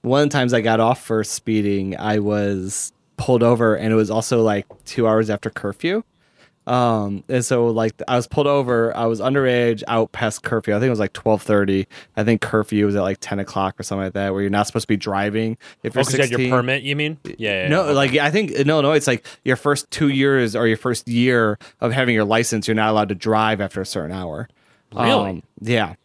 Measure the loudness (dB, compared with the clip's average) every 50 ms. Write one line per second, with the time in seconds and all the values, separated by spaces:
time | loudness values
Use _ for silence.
0 | 0 2 2 4 2 2 2 0 2 2 2 2 2 2 2 4 4 2 2 0
1 | -2 -2 -2 -2 -2 -4 -6 -8 _ -2 0 0 2 0 0 0 -2 -4 -6 -4
2 | -2 0 0 0 0 0 0 0 0 0 -2 -4 -4 -6 -6 -8 -8 -10 _ _
3 | _ _ _ -8 0 2 4 4 6 4 4 4 4 2 2 2 0 2 2 2
4 | 2 2 0 -2 0 0 2 2 2 2 2 -2 -4 _ -20 _ _ -8 -2 0
5 | 2 2 4 2 2 0 -2 -4 -4 -8 -8 -6 -6 -6 -6 -4 -4 -2 -2 -2
6 | -6 _ _ _ _ _ _ _ -20 _ _ _ _ -2 0 2 2 2 2 0
7 | -2 -4 -6 -8 -6 -4 -4 -2 0 0 0 2 2 2 2 0 -2 -2 -4 _
8 | -4 -2 -2 -2 -2 -2 -2 0 2 2 2 0 0 0 0 0 0 0 0 -2
9 | -2 -2 -2 0 0 0 2 2 2 2 2 2 2 2 0 -2 -4 -2 0 0
10 | 0 -2 -2 -4 -4 -4 -4 -6 -6 -4 -4 -2 0 0 0 2 2 0 0 0
11 | -2 -2 _ -4 0 0 0 2 2 2 2 2 4 2 2 0 0 _ -10 -20
12 | -20 _ _ -2 2 2 2 2 0 -2 -2 -2 -2 0 0 2 2 2 2 0
13 | -2 -2 -4 -6 -6 -8 -6 -6 -6 -6 -4 -2 -2 -2 -4 -8 -8 -6 -4 -4
14 | -4 -4 -4 -4 -4 -4 -2 -2 -2 0 0 0 0 0 -2 -4 0 0 -2 -2
15 | -2 -4 -2 -2 -2 -2 -2 -2 -4 -4 -6 _ -14 -20 -20 _ -10 -4 0 0
16 | 0 0 2 0 0 0 2 0 0 2 2 2 2 0 -2 -2 -2 -4 -4 -2
17 | -2 -4 -6 -8 _ -16 -10 -6 -4 -4 -2 -2 0 0 2 2 2 2 2 2
18 | 2 2 2 2 2 2 0 0 -2 -2 -2 0 0 2 2 2 2 4 2 2
19 | 2 2 -2 -2 _ -14 -20 _ _ -2 -2 0 0 -2 -2 -2 -4 _ -4 0
20 | 0 0 2 2 2 2 2 2 2 0 0 0 2 2 0 0 -2 -4 -4 -4
21 | -4 -2 0 2 2 4 4 4 2 2 0 -4 -10 -20 _ _ -4 -2 0 0
22 | 0 2 2 2 2 2 2 0 2 0 -2 -2 -2 0 0 2 2 2 2 2
23 | 0 0 -4 -4 -2 0 2 2 2 0 0 -2 -4 -6 -4 -8 -8 -6 -6 -6
24 | -6 -6 -8 -8 -8 -8 -8 -10 -12 -12 _ _ _ _ _ _ _ _ -4 -2
25 | 0 2 2 0 0 -2 -6 -10 -12 _ _ -12 -4 -2 0 0 0 -2 -6 _